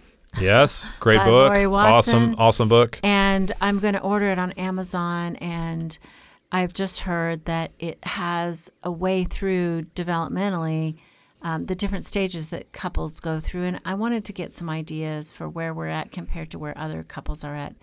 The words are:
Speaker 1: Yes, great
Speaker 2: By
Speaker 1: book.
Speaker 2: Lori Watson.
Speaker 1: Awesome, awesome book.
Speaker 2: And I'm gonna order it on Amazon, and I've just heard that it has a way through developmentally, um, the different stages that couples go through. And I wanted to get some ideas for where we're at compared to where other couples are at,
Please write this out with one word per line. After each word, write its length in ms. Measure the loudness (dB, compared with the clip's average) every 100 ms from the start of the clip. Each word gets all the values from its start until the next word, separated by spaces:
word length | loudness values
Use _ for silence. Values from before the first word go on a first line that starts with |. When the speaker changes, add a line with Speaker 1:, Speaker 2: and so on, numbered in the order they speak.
| _ _ _ 0
Speaker 1:
Yes, 500 | 4 6 6 2 -6 0
great 180 | 6 6
Speaker 2:
By 80 | 8
Speaker 1:
book. 220 | 8 8
Speaker 2:
Lori 160 | 6 4
Watson. 480 | 4 6 6 6 4
Speaker 1:
Awesome, 180 | 4 6
awesome 300 | 4 6 6
book. 300 | 6 6 2
Speaker 2:
And 500 | 0 4 4 2 0 0
I'm 180 | 0 0
gonna 200 | 0 0 -2
order 160 | 0 0
it 40 | 0
on 140 | -2
Amazon, 840 | -4 -6 -4 -4 -4 -2 -4 -4 -6
and 600 | -8 -6 -6 -6 -8 -12 -20 -20 _ _ -6
I've 220 | -4 -2
just 280 | -4 -4 -4
heard 440 | -4 -2 -2 -4
that 280 | -4 -4 -6 -8
it 200 | -10 -10
has 680 | -10 -8 -4 -4 -2 -4 -4 _
a 80 | -8
way 340 | -4 0 0
through 580 | 0 -2 -2 0 0 -2 -6
developmentally, 1040 | -8 -4 -2 -2 -2 -2 -2 -2 -2 -2 -6 _ _ _ _
um, 240 | -6 -6 -6
the 80 |
different 300 | -4 -4 -4 -6
stages 420 | -4 -4 -4 -8
that 240 | -10 -12
couples 480 | -10 -4 -4 -4 -8
go 180 | -6 -4
through. 260 | -4 -4
And 160 | -4 -6
I 100 | -6
wanted 300 | -6 -4 -4 -6
to 60 |
get 220 | -10 -10
some 160 | -10 -8
ideas 600 | -6 -6 -8 -6 -6 -8
for 140 | -10 -10
where 260 | -8 -8
we're 140 | -8 -8 -8
at 100 | -8
compared 400 | -12 -6 -6 -6
to 60 | -10
where 180 | -12 -10
other 240 | -10 -10
couples 400 | -12 -14 -10 -8
are 100 | -8
at, 200 | -10 -12 -14